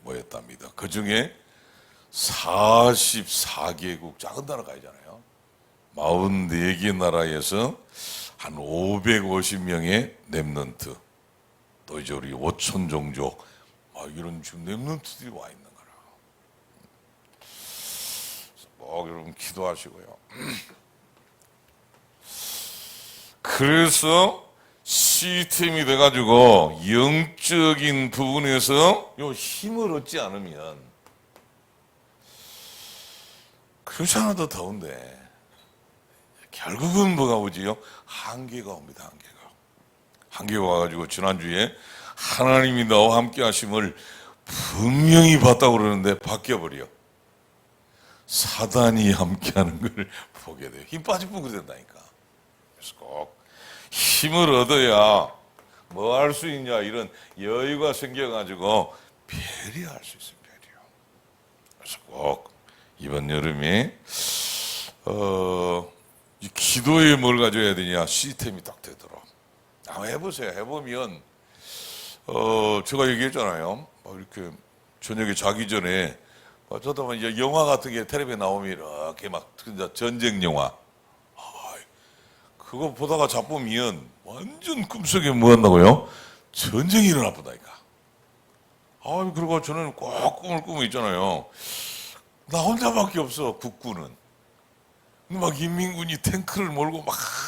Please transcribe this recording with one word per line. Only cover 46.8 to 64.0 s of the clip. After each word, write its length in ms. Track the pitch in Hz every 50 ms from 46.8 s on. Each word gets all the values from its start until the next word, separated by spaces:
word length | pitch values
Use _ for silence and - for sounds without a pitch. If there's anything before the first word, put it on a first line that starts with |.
| 62 - - _ _ _ _ _ _ _ _ _ _ _ _ _ _ _ _ _ _ _ _ _ _ - - _ _
사단이 840 | - - - - - - - 113 107 95 123 120 117 110 113 107 101
함께하는 680 | 95 - 95 85 98 - - - - 98 92 82 80 80
걸 300 | 110 - - 104 98 - - - - _ _ - -
보게 260 | 82 82 65 67 65
돼요. 140 | 62 69 69
힘 160 | - 156 165
빠질 260 | 156 - 196 180 190 185
뿐 120 | 208 190
그렇게 160 | 143 127 110 95
된다니까. 360 | 76 67 65 64 - _ - - - - _ _ _ _ _ _ _ _ _ _ _ _ _
그래서 180 | _ - - -
꼭 420 | _ - 64 67 76 76 - _ _ _ _ _ - - - - - - -
힘을 600 | - - - - - - 147 156 160 175 175 156 135
얻어야 800 | 123 123 117 147 139 127 120 107 104 104 107 120 113 80 - - - _ _ _ - _ _ _ _ _ _
뭐 280 | 87 92 104 117 123 131
할 140 | 143 147
수 160 | 143 143 160 165
있냐, 300 | 143 139 131 123 120 110
이런 300 | 101 104 110 117 107 95 - - - - - 95
여유가 540 | 98 104 113 123 131 143 147 143 156 147
생겨가지고 1000 | 127 - 143 127 127 135 139 123 113 110 101 90 95 90 92 101 110 104 - - - - - _ _ _ _
배려할 720 | - - - - - - - - 104 117 160 180 160 131 - -
수 120 | - - -
있어요. 180 | - - - _
배려. 360 | _ _ _ _ - _ _ _ _ _ _ _ _ _ _ _ _ _ _ _ _ _ _ _ _ _ _ _
그래서 200 | - - - - _
꼭 460 | - - 69 73 73 69 - - - _ _ _ - _ _ _ _ _ _
이번 300 | 73 71 71 71 71 73
여름에, 720 | 76 76 71 80 76 71 73 78 92 110 135 - - -